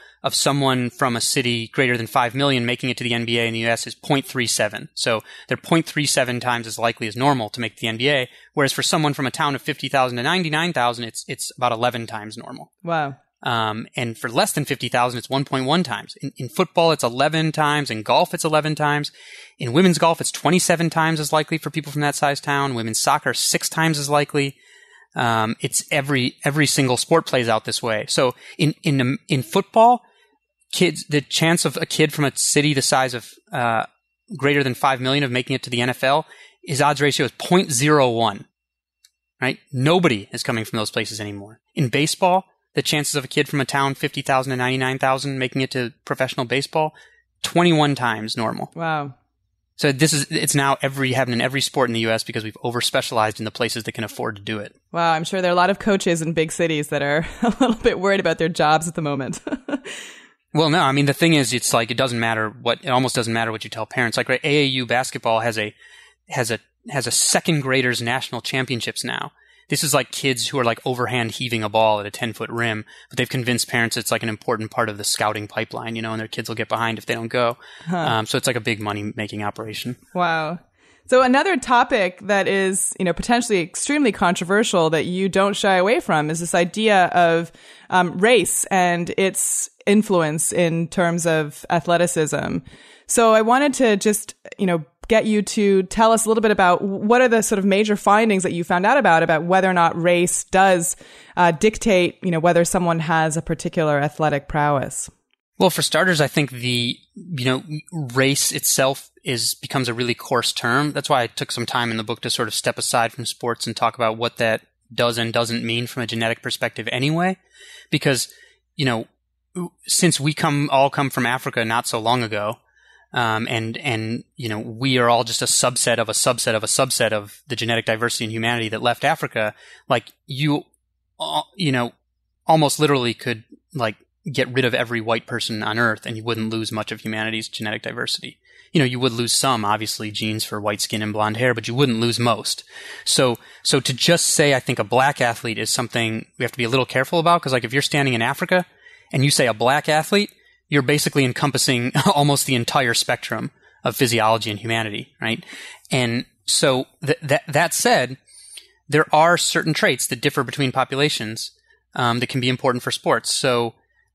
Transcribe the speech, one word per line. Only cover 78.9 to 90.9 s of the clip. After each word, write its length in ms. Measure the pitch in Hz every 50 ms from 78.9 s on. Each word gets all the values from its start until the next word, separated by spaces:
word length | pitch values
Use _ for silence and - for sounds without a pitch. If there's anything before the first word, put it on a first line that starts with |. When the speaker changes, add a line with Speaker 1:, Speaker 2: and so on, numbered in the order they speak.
| 104 104 101 104 - 120 107 101 101 104
Speaker 1:
operation. 540 | 104 104 - - 110 110 104 - - 120 123 _ _ _ -
Speaker 2:
Wow. 460 | 180 175 170 165 160 156 156 175 175 _ _ _ _ _ _ _ _ _
So 160 | - 247 254 262
another 340 | 254 254 277 330 392 359
topic 640 | 262 - - 247 240 269 269 277 220 185 180 180 -
that 260 | 208 196 208 196 190
is, 460 | - 196 196 190 190 196 190 - - - -
you 60 | 190
know, 80 | 175 170
potentially 480 | - - - 240 240 240 - 208 180
extremely 500 | 160 180 - - - - 285 302 285 220
controversial 800 | 196 - 196 175 180 - 180 165 196 214 226 - - 175 160 160
that 140 | 160 156 -
you 240 | 170 180 185 190 196
don't 260 | 156 190 196 196 202
shy 220 | - - 202 190
away 220 | 180 185 202 254 349
from 300 | - - 170 151 151 151
is 100 | 160 160
this 140 | 175 165 -
idea 520 | 170 180 175 - 208 220 220 208 190 175
of, 440 | 160 - 175 175 165 165 165 170 - - - - - - - - -
um, 300 | - 185 180 170 - 180
race 460 | 196 233 254 208 170 - - - -
and 480 | - 196 185 180 180 175 175 175 - -
its 520 | - 190 190 190 - - - - - - - _ _ -
influence 680 | 202 202 214 208 - 190 175 160 151 151 160 - - -
in 340 | 175 175 165 165 165 170
terms 380 | 160